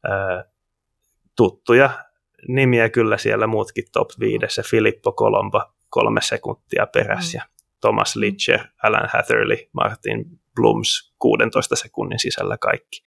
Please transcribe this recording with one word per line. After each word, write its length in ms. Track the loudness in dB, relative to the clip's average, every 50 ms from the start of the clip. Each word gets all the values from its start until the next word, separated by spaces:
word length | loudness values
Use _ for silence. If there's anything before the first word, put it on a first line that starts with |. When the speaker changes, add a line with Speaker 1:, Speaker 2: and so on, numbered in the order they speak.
| -4
Speaker 1:
ö, 400 | -2 -2 -2 -2 -4 -4 -6 -8 _ _ _ _ _ _ _ _ _ _ _ _ _ _ _ _ _ _
tuttuja 540 | 2 2 2 2 _ _ 4 6 6 6 4 2 -4 -14 _ _ _ _ _ _ _ -10 -4
nimiä 400 | 0 2 4 4 4 4 4 2
kyllä 300 | 2 2 2 2 2 0
siellä 280 | 0 0 0 0 0
muutkin 380 | 0 0 -2 -4 -4 -6 -10 -10 _
top 180 | -2 -2 -2 -2 -4 -4
viidessä. 420 | -2 -2 0 -2 -4 -4 -4 -6 -4 0
Filippo 420 | 0 2 2 2 0 0 _ -6
Colombo 500 | -2 2 2 2 2 2 0 0 -2 -4 -4 _ _ _ _ _
kolme 300 | 0 2 2 2 2 0
sekuntia 680 | 0 -2 -4 -4 -4 -8 -10 _ _ _ -2 -2 -2
perässä 520 | 0 0 0 0 0 -2 -4 -4 -8 -8 -10
Speaker 2:
Mm. 40 |
Speaker 1:
ja 60 | -12 _ _ _ _ _ _ _
Thomas 360 | 0 0 0 0 -2 -4 -4
Speaker 2:
Mm. 40 | -2
Speaker 1:
Licher, 400 | -2 -4 -2 -4 -2 0 0 0 -2 -6 _ _
Alan 260 | 0 0 2 2 -2 0
Hatherley, 560 | -2 -2 0 2 2 0 2 0 0 -2 -4 _
Martin 520 | _ -2 -2 -2 -2 -6 -6 -6 -6 -6 -6 -10 -16 _ _ _ _
Blums 600 | 2 2 2 2 2 0 -2 -4 -4 -6 _ _ _
kuudentoista 580 | 0 0 2 2 0 0 0 -2 -2 -2 -4
sekunnin 420 | -4 -4 -8 _ -8 -8 -6 -6 -6
sisällä 380 | -6 -6 -4 -6 -6 -6 -6 -4
kaikki. 460 | -2 -2 -2 -4 _ _ -20 -20 _ _